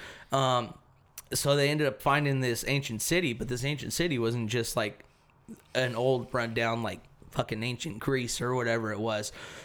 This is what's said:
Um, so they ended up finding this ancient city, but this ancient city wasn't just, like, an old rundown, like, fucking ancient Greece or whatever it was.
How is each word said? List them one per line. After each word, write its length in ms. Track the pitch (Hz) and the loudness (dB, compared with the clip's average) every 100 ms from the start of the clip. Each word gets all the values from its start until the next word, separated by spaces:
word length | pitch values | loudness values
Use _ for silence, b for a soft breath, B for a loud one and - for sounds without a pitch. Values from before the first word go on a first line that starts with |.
| B B B | B B B
Um, 420 | 135 131 123 113 - - _ _ - - | 2 4 2 0 -8 -20 _ _ -20 -6
so 220 | 131 143 143 | 0 4 4
they 140 | 143 | 4
ended 180 | 151 147 | 4 0
up 140 | - | 0
finding 380 | - 143 147 135 | 2 4 4 2
this 240 | 127 113 - | 2 0 0
ancient 340 | 139 135 110 | 0 0 -4
city, 320 | - 170 170 | 0 2 0
but 140 | 117 113 | -2 -4
this 160 | 120 | -2
ancient 300 | 135 147 - | -2 -2 -4
city 240 | - 170 135 | -2 0 2
wasn't 300 | 113 120 110 | 0 0 0
just, 260 | 120 113 - | -2 -2 -2
like, 280 | 107 - - _ _ _ - - - 127 | -2 -4 -20 _ _ _ -20 -20 -6 0
an 200 | 127 113 | 0 2
old 320 | 127 131 110 | 2 2 0
rundown, 500 | 123 117 113 113 117 | -2 -2 0 0 0
like, 180 | 110 92 - - - | -2 -6 -12 -20 -8
fucking 300 | - - 110 | -4 -2 -2
ancient 360 | 117 120 165 110 | -4 -4 -6 -6
Greece 420 | - 131 120 - | 0 0 0 -2
or 140 | 120 127 | 0 2
whatever 360 | 120 117 110 | 2 2 0
it 80 | 101 | -2
was. 320 | 113 107 104 - B B | -2 -2 -4 -10 B B